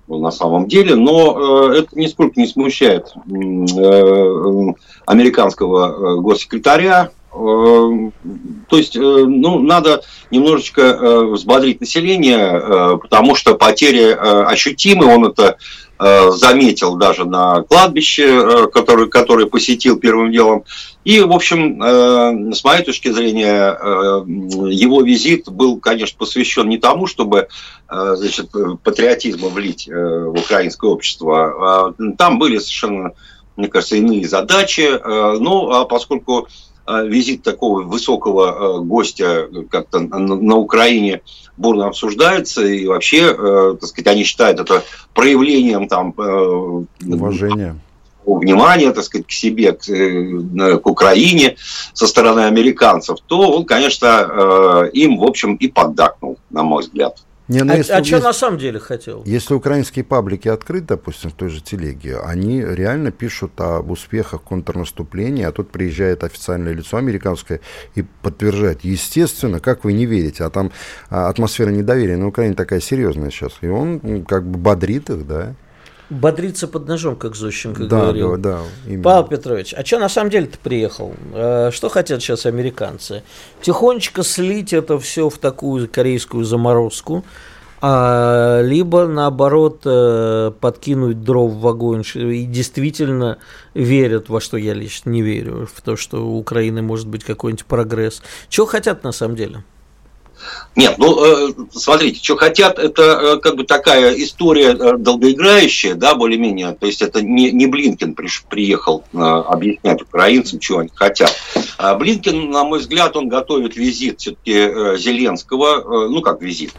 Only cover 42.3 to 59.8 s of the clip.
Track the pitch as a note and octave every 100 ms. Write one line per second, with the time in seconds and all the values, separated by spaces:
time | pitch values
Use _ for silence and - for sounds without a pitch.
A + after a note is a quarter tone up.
42.3 | F#3+ - B2 G2+ G2 F#2+ F#2 - D#3 E3+
43.3 | - G2+ G2 F#2+ F#2 - - G#2 G#2 G2
44.3 | - A2+ F2+ - F#2 - - - A2 C3+
45.3 | C3+ C#3+ C#3 B2 G2+ F#2+ F#2 F2+ E2+ G#2
46.3 | F#2+ F#2 F2+ F2+ F2 F2 - F2+ F2 G2+
47.3 | F#2 G#2 A2+ F2+ D#2+ - _ _ _ -
48.3 | F2 F#2+ F#2+ E3 F3+ C3+ A2+ - G2+ -
49.3 | - A2+ A2 G2+ - - F#2+ F#2+ F2+ F2+
50.3 | F2 F2+ F2+ F#2+ E2+ - - F#2+ F#2+ F3
51.3 | E3+ C3+ - - - - - A2 - A2+
52.3 | A2+ A2 A2+ B2+ - A#2 E2+ - E2 -
53.3 | F3 F#3+ D#3 E3 A2+ C#3 - A#2+ A2+ F2+
54.3 | G#2 F#2+ F#2+ F#2 F2 F2 C3+ D3+ G#2+ A#2
55.3 | - G#2+ G2+ B2+ - - D#2 D#2+ - C2+
56.3 | C2 _ D#2 D#2 D2+ - C#3+ C2+ - _
57.3 | _ - B2+ C3+ D3+ D3+ F#3+ D3 E3 A#3+
58.3 | - B3+ E3 C3 G#2+ - A#2+ - G#2+ G#2+
59.3 | A#2 - C3+ C#3 C#3+